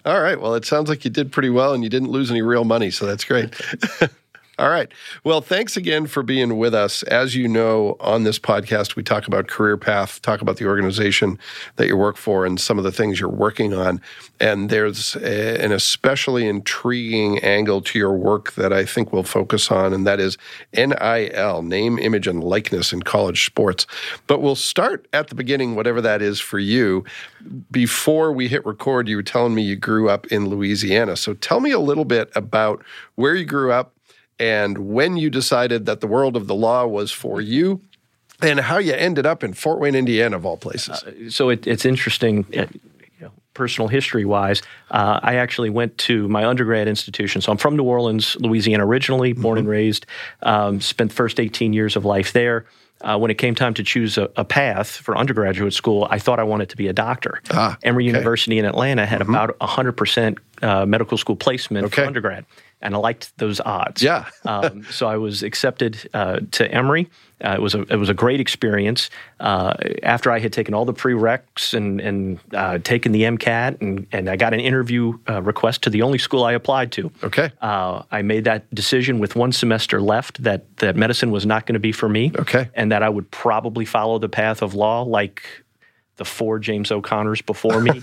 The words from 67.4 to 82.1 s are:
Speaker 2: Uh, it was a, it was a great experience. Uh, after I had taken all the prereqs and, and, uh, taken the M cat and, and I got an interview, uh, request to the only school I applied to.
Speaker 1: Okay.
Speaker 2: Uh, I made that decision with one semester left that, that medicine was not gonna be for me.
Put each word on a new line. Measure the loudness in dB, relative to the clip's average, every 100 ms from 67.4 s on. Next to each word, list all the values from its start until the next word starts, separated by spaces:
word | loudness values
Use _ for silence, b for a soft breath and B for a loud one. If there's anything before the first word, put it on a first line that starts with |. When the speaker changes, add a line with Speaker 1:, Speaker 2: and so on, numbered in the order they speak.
Speaker 2:
Uh, | -4 0
it |
was | 0
a, | -2
it | 0 0
was | 2
a |
great | 2 2 2
experience. | 0 0 0 2 2 0 -2 B B B
Uh, | 0 0 0 -2 -4 -2
after | 0 2 2
I | 0
had | 0
taken | -2 -2
all | 0
the | 0
prereqs | 0 0 2 2 2 _ -6 -2
and, | -2 -2 -2
and, | -2 -2 -2 -4 -6
uh, | -4 -2 -2
taken | 0 0 2
the | 4
M | 2 2
cat | 0 0 -2 -2
and, | -4 -4 -4
and | -6 -4
I | 0
got | 2
an | 2
interview, | 0 0 0 0 0 -2 -4
uh, | -2
request | -2 0 0 2
to | 0
the | 2
only | 2 0
school | 0 0
I | 2
applied | 0 0 0 0
to. | -4 -8 -6
Speaker 1:
Okay. | -4 -2 -2 -2
Speaker 2:
Uh, | -4 -2 -2 -4 -6
I | -4
made | 0 0
that | 0 -2 -4
decision | -6 0 0 2 0
with | 0 0
one | 0
semester | 2 2 2 2 0
left | 2 0 -2 -4
that, | -2 -2 -4 -2
that | 0 2
medicine | 2 2 0
was | 0
not | 2 0 0
gonna | -2
be | 0
for | 0
me. | 0